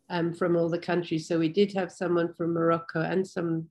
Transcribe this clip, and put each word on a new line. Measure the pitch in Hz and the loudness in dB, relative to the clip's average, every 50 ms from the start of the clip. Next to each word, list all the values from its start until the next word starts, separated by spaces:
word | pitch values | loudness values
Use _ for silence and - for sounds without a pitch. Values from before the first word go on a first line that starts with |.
| _ - | _ -6
um, | 180 175 165 170 | -2 -2 0 -2
from | 165 - 185 175 175 | 0 0 0 2 2
all | 170 170 170 | 2 2 2
the | 165 | 0
countries. | 170 - - 175 175 170 - 165 160 156 | -2 -2 0 0 0 0 -2 -4 -4 -2
So | - 175 160 | -2 0 0
we | 165 156 | 0 2
did | 160 202 208 202 196 | 2 2 2 2 2
have | 196 185 170 | -2 -4 -4
someone | - - 190 175 175 170 170 170 170 | -4 -4 -2 0 2 2 2 0 -2
from | - 170 165 165 | -4 -2 -2 0
Morocco | 165 165 165 165 165 165 - - 165 | 2 2 2 2 2 -2 -4 -4 -2
and | 160 165 170 185 190 | -2 0 0 0 -2
some, | 196 - 190 170 170 165 160 160 - | -2 -4 -4 -2 -2 -2 -2 -4 -8